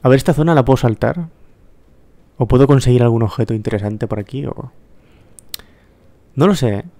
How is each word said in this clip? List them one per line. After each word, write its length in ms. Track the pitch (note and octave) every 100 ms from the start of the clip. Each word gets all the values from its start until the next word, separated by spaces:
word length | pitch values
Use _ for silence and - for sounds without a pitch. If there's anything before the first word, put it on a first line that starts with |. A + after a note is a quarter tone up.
A 60 | B2+
ver, 80 | C3
¿esta 160 | -
zona 220 | D3 D#3+
la 100 | D#3
puedo 140 | B2 C3
saltar? 500 | A#2+ G#2+ A2+ F3 E3 _ - _ _ _ _ _ _ _ _ _
¿O 100 | A#2+
puedo 180 | B2+ C3+
conseguir 360 | C#3 C3 B2
algún 200 | A#2+ A2+
objeto 300 | A2 - A2+
interesante 540 | A2 G#2 G#2+ G#2 G#2+ A2+
por 120 | G#2
aquí? 280 | G2 C3 C#3+
O, 260 | - B2+ - _ - _ _ _ - - - - _ _ _ _ _ _
no 120 | - F3
lo 80 |
sé, 200 | G3 A#2+
¿eh? 100 | G2+ F3